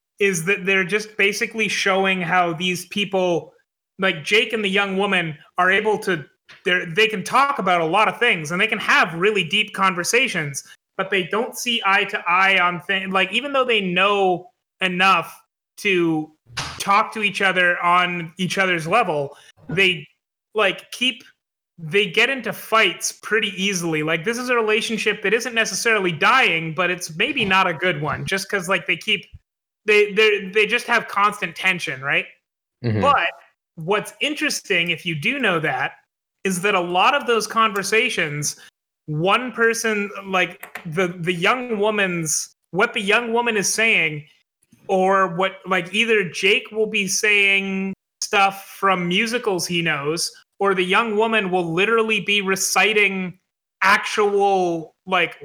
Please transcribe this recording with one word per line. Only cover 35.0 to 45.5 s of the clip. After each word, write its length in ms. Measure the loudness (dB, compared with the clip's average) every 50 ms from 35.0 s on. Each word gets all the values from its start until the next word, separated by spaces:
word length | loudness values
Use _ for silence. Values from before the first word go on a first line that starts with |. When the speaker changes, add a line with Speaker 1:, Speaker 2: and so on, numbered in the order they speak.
| -4
Speaker 1:
you 100 | -6 -6
do 240 | -4 -2 -4 -2 0
know 220 | 0 0 0 0
that, 320 | 0 -2 -2 -2 -4 -6 -6 -10 _ _ _ _ _ _ _ _ -4
is 180 | -4 -4 -2 0
that 120 | 0 2
a 40 | 2
lot 320 | 0 0 2 2 4 4 4
of 120 | 2 0
those 220 | 0 0 0 0 -2
conversations, 1120 | 0 0 2 2 0 -2 -4 0 0 0 0 0 -2 -2 -4 -4 -4 -4 -6 -6 -8 -10 -16 -20 _ _ _ _ _ _ _
one 480 | -8 -6 -2 0 2 2 2 0 -2 -2
person, 560 | 0 0 0 2 0 -2 -2 -2 -2 -4 -6 -8 -12 -10
like, 560 | -4 0 0 0 0 -4 -12 -18 -16 -16 -14 -12
the, 220 | -8 -2 -2 -2 -2 -2 -4
the 120 | -4 -4
young 480 | -4 0 2 0 0 0 -2 -4 -2 0
woman's, 720 | 0 0 2 0 0 0 -2 -4 -4 -2 -4 -4 -6 -8 _ _ _ _
what 220 | -2 0 0 0 0
the 60 | -4
young 320 | 0 2 2 2 2 0
woman 240 | -2 -2 0 0 0
is 180 | 0 0 -2 0
saying, 520 | 0 2 2 2 2 2 0 -2 -6 -12 _ _ _ _ _ _ _ _ _ _ _ _ -2
or 480 | 0 2 4 4 4 4 2 2 0
what, 240 | -2 -2 -2